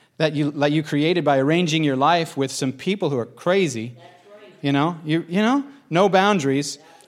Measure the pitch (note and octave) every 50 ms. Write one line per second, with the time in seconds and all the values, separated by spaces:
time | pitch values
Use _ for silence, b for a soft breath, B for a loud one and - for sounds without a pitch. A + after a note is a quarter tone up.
0 | b b b - D#3 D#3 D3+ D3 D3+ C#3+ D3 D3 C#3 D3 D3 D#3 D3+ - D3+ C#3+
1 | D3 D#3+ F3 F3 D#3 D3 C#3+ C3+ C3+ C#3+ D#3+ F3 F3+ D#3 D3+ D#3+ D#3 C#3+ C3+ C3
2 | C#3 D#3 E3+ F3 E3 D#3 - C#3 C3+ C3 - - C#3+ C3 B2 - - F#3 G3 G3+
3 | F#3 D3+ C#3 B2+ A2+ - - - - F3 F#3 G3 F#3+ D3+ A#2 A2+ A2 A#2+ B2 -
4 | - - - - _ - - - - - - - - C#3+ C#3 C#3 D3 E3 F3 D#3+
5 | E3 D3+ D3 D#3+ E3 D#3+ F3 G3 G#3+ A3+ C4 C#4+ C4+ B B B B B D#3 E3+
6 | G3+ G3+ F3+ F#3 F#3+ G#3 G#3 F#3 C3+ C#3 C3+ C#3 C#3+ - - - B B B B
7 | B